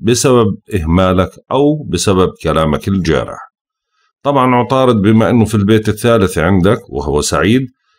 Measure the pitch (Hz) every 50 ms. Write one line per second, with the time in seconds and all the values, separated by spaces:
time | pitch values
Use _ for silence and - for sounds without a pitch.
0 | - 107 123 - - 139 127 120 113 98 104 - _ - 110 90 78 80 85 92
1 | 95 92 92 92 92 90 - - _ - - 135 143 147 151 151 - - 87 85
2 | - 107 98 92 90 85 - _ - 82 76 80 80 78 73 69 - - 98 95
3 | 82 82 73 64 57 53 - - - - _ _ _ _ _ _ _ _ _ _
4 | _ _ _ _ - 139 143 135 127 127 123 123 120 110 135 131 131 123 120 104
5 | 92 107 113 113 110 87 113 117 107 - 113 104 98 101 110 107 107 107 101 -
6 | - 120 117 110 95 90 - 87 78 87 101 92 87 101 - - - - - 69
7 | 69 73 69 73 69 - - 73 76 98 117 131 135 123 _ _ _ _ _